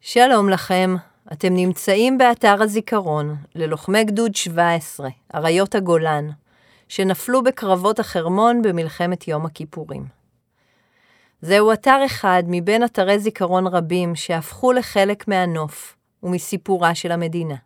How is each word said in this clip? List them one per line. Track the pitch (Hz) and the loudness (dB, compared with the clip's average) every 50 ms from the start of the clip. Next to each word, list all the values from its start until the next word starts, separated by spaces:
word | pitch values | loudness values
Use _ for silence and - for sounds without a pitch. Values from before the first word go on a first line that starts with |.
| _ | _
שלום | - - 240 247 262 269 220 202 202 | -2 4 4 6 6 6 4 4 2
לכם, | 190 175 - - 190 185 185 185 185 180 - _ _ _ _ - 160 | 2 0 0 0 0 2 2 2 0 -2 -6 _ _ _ _ -18 -12
אתם | 147 - 185 180 | -4 -2 0 2
נמצאים | 180 180 185 180 - - - 196 202 226 254 262 254 | 2 2 0 -2 -2 0 0 2 2 4 2 4 4
באתר | 254 240 233 233 - 220 202 202 220 | 4 4 4 4 4 4 4 4 2
הזיכרון | 214 202 220 214 - 233 214 190 170 151 151 147 147 151 147 143 - _ | 0 0 -4 -4 -2 -2 -2 -2 0 -2 -2 -2 -4 -6 -10 -12 -14 _
ללוחמי | 165 165 156 156 147 - - 190 214 226 | -6 -4 -4 -4 -6 -4 -2 0 0 2
גדוד | 214 208 208 233 226 202 | 0 0 0 -2 -2 -2
שבע | - - 180 165 165 170 170 170 | -4 -6 -4 0 2 2 2 2
עשרה, | 165 156 - - - 139 131 131 _ _ _ - | 0 -4 -8 -14 -12 -12 -12 -12 _ _ _ -8
אריות | 160 151 165 165 180 196 196 - | -4 -2 0 2 2 0 0 0
הגולן, | 214 190 175 170 165 160 160 151 147 147 151 147 _ _ _ _ _ _ _ _ _ _ _ | -2 0 2 0 2 2 0 -2 -2 -4 -6 -10 _ _ _ _ _ _ _ _ _ _ _
שנפלו | - - 196 190 185 - - - 247 262 247 | -4 -2 0 0 0 -2 -2 -2 0 2 2
בקרבות | 254 247 - 233 202 190 180 180 202 220 214 | 0 -2 -2 0 0 0 2 2 0 0 0
החרמון | 220 - - 185 160 170 180 196 220 233 240 240 226 | -4 -4 -4 -4 -2 -2 0 2 2 4 4 2 2
במלחמת | 214 175 170 165 156 - - 175 175 180 170 - - | 0 0 -2 -4 -6 -4 -4 -4 -4 -4 -6 -6 -6
יום | 160 151 156 | -6 -4 -6
הכיפורים. | 160 151 - 160 147 - 170 151 156 139 139 135 135 _ _ _ _ _ _ _ _ _ _ _ _ _ _ _ _ _ _ _ _ _ _ _ _ _ _ - | -8 -10 -12 -16 -14 -12 -14 -14 -12 -12 -14 -14 -16 _ _ _ _ _ _ _ _ _ _ _ _ _ _ _ _ _ _ _ _ _ _ _ _ _ _ -2
זהו | 160 190 202 208 220 226 | 2 4 4 6 4 2
אתר | 220 - 277 262 269 269 | 2 4 4 4 4 4
אחד | 262 - - - 196 180 180 180 | 0 -2 -2 0 2 2 2 2
מבין | 170 175 175 170 185 208 226 240 | 0 -2 -2 0 0 2 2 2
אתרי | 240 _ - 190 185 202 208 | 0 _ 0 2 2 2 2
זיכרון | 202 220 202 - 196 175 185 185 190 | 0 -4 -4 -2 -2 0 0 0 0
רבים | 185 180 180 170 156 202 180 180 170 170 | 2 0 -2 -2 0 -2 -2 -2 -2 -4
שהפכו | 160 - - 175 165 151 - - - - 254 254 | -6 -4 -4 -4 -4 -4 -8 -10 -2 0 2 2
לחלק | 254 240 - - 214 196 196 202 202 - - | 2 0 -2 0 2 2 2 0 -4 -4 -2
מהנוף | 202 185 185 175 165 160 156 151 151 - - - _ _ _ _ _ _ - | 0 0 0 0 -2 -4 -4 -6 -8 -14 -20 -20 _ _ _ _ _ _ -6
ומסיפורה | - - 175 - - - 185 _ - 196 180 175 165 170 | -6 -4 -4 -4 -6 -8 -8 _ -2 -2 2 2 0 0
של | - - 180 170 | 0 -4 -4 -4
המדינה. | 170 170 165 165 175 170 156 143 131 _ | -2 -4 -4 -4 -4 -6 -6 -8 -10 _